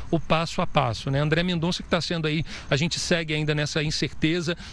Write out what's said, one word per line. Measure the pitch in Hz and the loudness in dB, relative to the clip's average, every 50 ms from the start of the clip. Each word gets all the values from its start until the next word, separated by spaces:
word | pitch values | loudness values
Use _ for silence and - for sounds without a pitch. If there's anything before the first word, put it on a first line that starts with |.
| - - | -4 -2
o | 170 156 | -2 0
passo | - - 165 160 165 - - - | 2 2 2 2 2 0 -2 -2
a | 175 | -2
passo, | - - 151 135 120 107 - - 143 | 2 4 4 4 2 0 -2 -2 0
né? | 135 139 | 0 2
André | 147 151 156 165 | 2 2 2 2
Mendonça | 175 185 180 165 160 175 180 - | 2 2 0 0 0 0 -2 -2
que | - | -2
tá | - 180 170 | 0 0 0
sendo | - - 180 165 156 | 0 -2 -2 -2 -2
aí, | 156 151 170 151 - - - - - | 0 0 -2 -2 -4 -8 -10 -2 0
a | 147 | 2
gente | 147 170 160 - - | 2 2 0 -2 -2
segue | - - 180 165 165 156 151 | 0 2 2 2 2 0 -2
ainda | 151 151 147 151 | 0 0 0 2
nessa | 151 147 147 - 165 | 0 0 0 0 0
incerteza. | 147 156 - - 156 139 - - - 156 165 180 165 165 170 - - - | 0 0 0 -2 -2 -2 0 0 0 2 2 0 0 -2 -4 -4 -8 -12